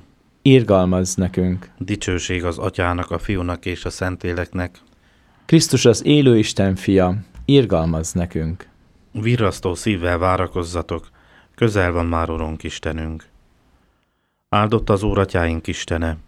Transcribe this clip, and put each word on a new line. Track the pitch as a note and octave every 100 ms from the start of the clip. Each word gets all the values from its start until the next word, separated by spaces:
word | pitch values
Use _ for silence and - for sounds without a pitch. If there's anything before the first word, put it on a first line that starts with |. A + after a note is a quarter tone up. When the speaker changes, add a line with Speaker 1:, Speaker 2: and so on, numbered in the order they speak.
| - _ _ _
Speaker 1:
Irgalmaz | C#3 C3 G#2+ F#2+ F#2 F2+ F2+ -
nekünk. | F2+ - F2+ F2+ - -
Speaker 2:
Dicsőség | F#2+ G#2 - F2+ - F2+
az | F2 E2
Atyának, | F#2 F#2+ F2+ F2 F2
a | E2+
Fiúnak | - G2 F2 F2 -
és | F2 -
a |
Szentléleknek. | - F#2 F2+ F2+ F2 F2 F#2 F2+ _ _ _ _ _ _ _ -
Speaker 1:
Krisztus | E3 - C3 B2
az | A2 -
élő | D3 C3+ A2+
Isten | - - G2 F#2
fia, | - F#2+ F2+ G2+ - - -
irgalmaz | C#3 A2 E2+ E2 D#2+ E2
nekünk. | F#2 F2 E2 D#2+ F2 - _ _ _ _
Speaker 2:
Virrasztó | A2+ A2 B2 G#2 - F#2+ E2+
szívvel | - G2 F2 F2
várakozzatok, | F#2 F#2 F2+ F2+ E2+ F2 - E2 - _ _ _ _ -
közel | A#2 G#2 F2+
van | E2+ E2+
már | E2+ E2
Urunk | D#2+ D#2+ D#2+
Istenünk. | D#2+ - D#2+ D#2 D#2+ D#2+ - _ _ _ _ _ _ _ _ _ _ _ -
Áldott | G#2 G#2+ A2+ A2+
az | G2+
Úr, | G#2+ G2
Atyáink | F#2+ F2+ E2+ E2 -
Istene, | E2+ - E2+ E2 D#2+